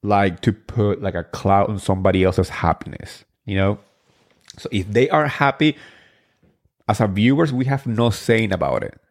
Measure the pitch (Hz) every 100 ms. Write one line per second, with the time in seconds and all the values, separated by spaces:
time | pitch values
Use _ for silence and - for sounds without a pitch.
0 | 104 104 101 85 - 104 - - 104 98
1 | 98 90 85 - 101 98 101 104 - 95
2 | 95 95 92 90 90 - 85 80 - -
3 | - - _ _ - 98 95 104 _ _
4 | _ _ _ _ _ - - 104 92 104
5 | 135 156 151 - 143 - 156 139 - -
6 | _ _ _ _ _ _ _ _ - 104
7 | 110 95 113 139 165 127 131 139 127 110
8 | 120 - - 113 110 92 73 62 - -
9 | _